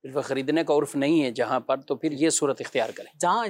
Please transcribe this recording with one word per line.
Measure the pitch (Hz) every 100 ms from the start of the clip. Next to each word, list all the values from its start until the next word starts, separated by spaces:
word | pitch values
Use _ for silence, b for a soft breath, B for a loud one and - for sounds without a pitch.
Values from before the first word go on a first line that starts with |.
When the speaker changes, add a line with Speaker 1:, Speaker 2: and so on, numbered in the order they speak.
Speaker 1:
پھر | 135 139
وہ |
خریدنے | 127 139 135 156
کا | 165
عرف | 147 147 143
نہیں | 139 165
ہے | 135
جہاں | 113 117 131
پر، | - 135
تو | - 135
پھر | 160
یہ | 143 160
صورت | 151 143 127
اختیار | - 131 113 -
کریں۔ | - _
Speaker 2:
جہاں | 175 208 220